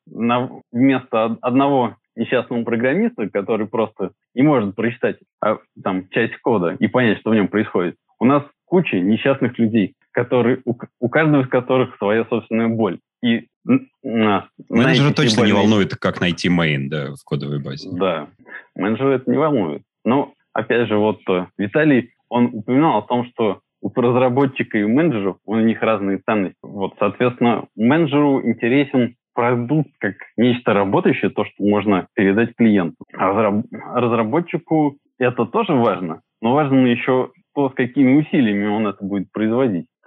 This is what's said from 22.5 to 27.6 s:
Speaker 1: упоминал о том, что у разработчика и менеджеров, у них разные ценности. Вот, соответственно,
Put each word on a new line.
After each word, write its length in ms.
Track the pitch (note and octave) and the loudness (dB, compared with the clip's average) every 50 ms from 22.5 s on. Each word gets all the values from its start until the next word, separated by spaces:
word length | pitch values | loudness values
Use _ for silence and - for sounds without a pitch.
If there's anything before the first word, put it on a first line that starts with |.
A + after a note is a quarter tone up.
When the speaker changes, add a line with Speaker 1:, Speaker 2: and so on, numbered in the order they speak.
Speaker 1:
упоминал 460 | A#2+ G#2+ G#2+ B2 B2+ C#3 D#3+ D#3 A#2 G#2 | -2 -6 -4 -2 2 2 2 2 2 0
о 40 | |
том, 240 | - - B2 B2 A#2+ B2 | -2 -2 -4 -4 -4 -4
что 300 | _ - A2+ G2+ F#2+ - _ _ _ - | _ -2 -2 -2 -2 -4 _ _ _ -10
у 60 | - G2+ - C3 | -10 -6 -2 0
разработчика 800 | A#2+ B2 A#2+ B2+ C3 B2+ B2 C3+ C#3+ C3+ - - A#2 - - A2 | 0 2 2 4 2 2 2 2 0 0 0 -4 -6 -2 -2 -2
и 60 | G#2 | 0
менеджеров, 520 | G#2+ A#2 D3 F3 E3 B2 G#2 F#2+ F#2+ F2 _ - | 2 2 2 2 2 0 0 -2 -4 -6 _ -6
у 100 | F#2+ G#2+ | -4 -2
них 240 | A2+ A2 A2+ G#2+ - | 2 2 2 2 2
разные 380 | A2+ A2+ A2 G2 G2+ G2 F#2+ F#2 | 0 0 0 0 0 -2 -4 -4
ценности. 380 | - - A2 G#2 F#2 E2+ - _ | -2 -2 -2 0 -2 -4 -6 _
Вот, 320 | - - - G2+ F#2+ F#2+ - - | -16 -12 -8 -6 -6 -6 -4 -2
соответственно, 680 | G#2 G2+ G2+ - B2 B2 B2 - A#2+ A#2 A2 - | -2 -2 0 0 -2 -2 0 0 0 0 0 0